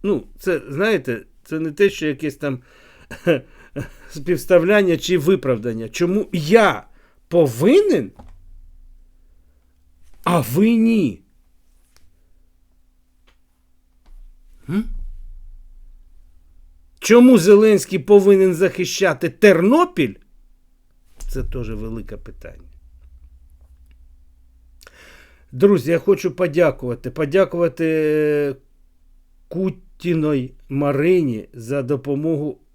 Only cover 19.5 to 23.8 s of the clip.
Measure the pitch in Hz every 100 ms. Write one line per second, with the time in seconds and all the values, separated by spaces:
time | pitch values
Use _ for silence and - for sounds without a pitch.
19.5 | 170 190 302 359 359 127 - _ _ _
20.5 | _ _ _ _ _ _ - - 131 123
21.5 | 127 120 110 110 117 - 107 - - -
22.5 | - - - - - - - - - -
23.5 | - - -